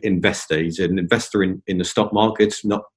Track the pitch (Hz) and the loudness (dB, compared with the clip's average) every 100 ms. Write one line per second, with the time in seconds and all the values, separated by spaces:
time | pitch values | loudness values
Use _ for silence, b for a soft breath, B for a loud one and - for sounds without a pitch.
0 | 107 92 98 - - 78 82 82 87 95 | 0 2 0 -2 -2 -2 -2 -2 -2 0
1 | 87 117 - 104 92 92 - 92 87 - | 0 0 0 0 0 -2 -4 -4 -2 0
2 | 104 104 110 107 107 - 104 104 - | 0 2 2 4 2 2 -2 -2 -4